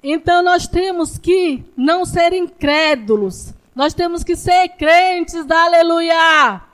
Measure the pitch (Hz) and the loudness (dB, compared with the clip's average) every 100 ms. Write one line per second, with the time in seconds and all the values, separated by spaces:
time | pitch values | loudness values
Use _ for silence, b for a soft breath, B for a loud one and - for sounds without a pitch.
0 | 277 311 330 349 359 349 - 339 381 359 | -4 -4 0 2 2 0 0 -4 -4 -4
1 | 320 - - 370 349 262 - - 269 349 | -6 -6 0 0 0 -4 -10 -4 -2 0
2 | 359 - 339 370 349 - 285 294 311 277 | -2 0 0 0 -6 -4 -2 0 0 -2
3 | 214 214 190 - - - _ 254 294 - | 0 -2 -2 -8 -18 -20 _ -4 -4 -2
4 | 349 339 - 349 - 359 359 359 311 339 | -4 -4 -4 -4 2 2 0 -2 2 4
5 | 370 359 330 339 277 320 339 339 339 339 | 2 -2 -6 -8 -2 0 4 4 4 0
6 | 330 330 330 311 262 190 - | 0 2 4 4 2 0 -14